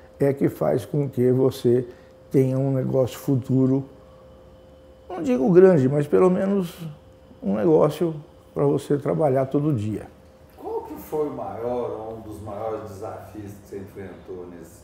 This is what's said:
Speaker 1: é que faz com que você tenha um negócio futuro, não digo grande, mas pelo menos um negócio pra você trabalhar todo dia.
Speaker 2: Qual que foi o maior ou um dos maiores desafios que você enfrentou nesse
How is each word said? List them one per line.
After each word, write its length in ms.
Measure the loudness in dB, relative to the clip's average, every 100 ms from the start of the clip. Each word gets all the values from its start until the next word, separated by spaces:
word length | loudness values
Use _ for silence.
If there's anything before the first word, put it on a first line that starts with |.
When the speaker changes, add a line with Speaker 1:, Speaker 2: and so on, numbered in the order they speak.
| -14 -2
Speaker 1:
é 140 | 0
que 160 | 2 -2
faz 360 | 0 0 0
com 240 | -2 -4 -2
que 220 | 0 2
você 560 | 4 2 2 2 2 0 -12 -20 -20 -2
tenha 260 | 2 2 0
um 140 | 0
negócio 460 | -2 0 0 0 -2
futuro, 680 | -2 -2 0 2 2 2 -2 -16 -20 -20 -20 -20 -20 -20 -20 -20 -20 -20 -14
não 140 | -6
digo 300 | 0 2 6
grande, 360 | 8 8 8 4
mas 180 | 2 2
pelo 240 | 4 4
menos 440 | 4 0 0 -2 -8 -14 -16 -20 -20 -20 -10
um 140 | -4
negócio 600 | 0 4 4 4 2 -4 -4 -14 -20 -10
pra 120 | 0
você 320 | 0 0 0 -2
trabalhar 500 | 0 0 2 2 0
todo 260 | 0 0
dia. 360 | 0 -2 -6 -10 -20 -20 -20 -20 -16
Speaker 2:
Qual 240 | -10 -10
que 120 | -10
foi 340 | -16 -8 -4 -4
o 60 |
maior 560 | -6 -10 -6 -4 -4 -4
ou 280 | -8 -10 -12
um 20 |
dos 200 | -14 -14
maiores 460 | -12 -8 -6 -8 -10
desafios 640 | -12 -12 -12 -14 -16 -16
que 160 | -16 -14
você 80 | -14
enfrentou 680 | -14 -14 -16 -16 -16 -14 -14
nesse 300 | -16 -20 -20